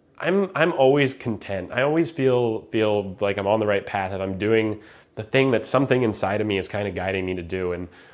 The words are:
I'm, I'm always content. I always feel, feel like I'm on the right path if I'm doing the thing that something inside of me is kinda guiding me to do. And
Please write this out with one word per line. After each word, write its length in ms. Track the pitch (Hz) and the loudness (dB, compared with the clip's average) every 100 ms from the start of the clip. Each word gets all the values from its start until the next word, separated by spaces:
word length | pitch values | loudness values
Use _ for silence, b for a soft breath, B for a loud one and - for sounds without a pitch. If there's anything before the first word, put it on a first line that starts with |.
| _ - | _ -8
I'm, 320 | 156 196 190 | -2 0 0
I'm 200 | 139 170 | 0 0
always 400 | 156 131 143 131 - | 4 4 4 2 -2
content. 560 | 120 101 - 95 90 | -6 -6 -6 -8 -4
I 80 | 123 | -2
always 300 | 143 160 160 | 0 2 0
feel, 520 | - 131 123 117 110 - | 0 2 2 2 -2 -2
feel 500 | 113 107 104 95 90 | 0 2 2 -2 -4
like 160 | 101 101 | -2 0
I'm 100 | 98 | 2
on 120 | 110 | 2
the 60 | 104 | 2
right 200 | 101 - | 0 0
path 260 | 101 92 | -4 -4
if 80 | 95 | -4
I'm 160 | 95 95 | -4 -2
doing 440 | 104 113 110 104 B B B - | 2 2 2 -4 B B B -12
the 80 | |
thing 280 | 107 135 135 | -2 2 4
that 140 | 117 - | 2 2
something 380 | 127 135 127 | 2 2 2
inside 380 | 113 104 95 107 | 2 0 -2 -2
of 40 | 107 | 0
me 120 | 98 | -2
is 80 | 87 | -2
kinda 240 | 104 101 | -4 -4
guiding 340 | 90 92 95 92 | -4 -4 -2 -2
me 80 | |
to 80 | 92 | -4
do. 300 | 85 95 90 | -4 -4 -4
And 160 | 87 90 B B | -4 -8 B B